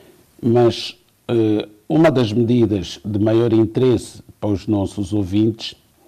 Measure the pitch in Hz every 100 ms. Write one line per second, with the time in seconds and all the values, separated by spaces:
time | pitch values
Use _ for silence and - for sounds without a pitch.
0 | _ _ _ - 120 120 117 - - -
1 | _ _ - 117 110 107 - - - 156
2 | 160 131 110 110 117 123 110 101 82 -
3 | 104 101 110 113 117 113 110 123 127 104
4 | - - - - 107 95 - 104 92 -
5 | 98 104 90 104 117 110 - - _ _